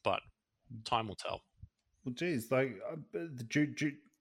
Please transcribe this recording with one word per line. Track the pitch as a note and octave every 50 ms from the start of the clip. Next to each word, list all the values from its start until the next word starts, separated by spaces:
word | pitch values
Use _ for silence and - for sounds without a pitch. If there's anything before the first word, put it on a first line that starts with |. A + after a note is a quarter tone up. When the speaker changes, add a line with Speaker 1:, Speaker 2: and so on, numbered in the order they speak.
| -
Speaker 1:
but | G2+ F#2 - - - - _ _ _ _ _ _ - A#2 A2 A2
time | - B2 A2+ A2
will | G#2 F2+
tell. | - - G2 F#2+ - - _ _ _ - - _ _ _ _ _ _ -
Speaker 2:
Well, | C3 B2
geez, | - E3+ F3+ D#3 A#2 A2+ -
like, | C3 C3 C3+ B2+ G#2 F#2+ - -
uh, | E3 D#3 - - -
the | E3+ E3+ E3 C3+ A#2 A#2
ju-, | A2+ - D3+ D3+
ju-, | C3+ A#2 - D3+ D3 C#3 - - _ _ _